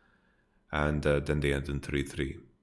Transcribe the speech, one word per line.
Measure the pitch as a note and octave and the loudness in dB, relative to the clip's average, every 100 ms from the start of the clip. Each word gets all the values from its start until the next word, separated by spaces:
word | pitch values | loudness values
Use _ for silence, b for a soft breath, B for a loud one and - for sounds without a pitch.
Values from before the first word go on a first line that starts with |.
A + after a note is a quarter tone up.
| b b b b b b _ | b b b b b b _
And, | D2+ D2 D2+ D2 | 0 2 2 2
uh, | C#2+ | 2
then | C#2+ D2+ | 2 0
they | C#2+ | 2
ended | C#2 C2+ | 0 -2
in | C#2+ | -6
three | - C#2+ | -2 -2
three. | C2+ - C2+ - - _ | -2 -4 -6 -6 -16 _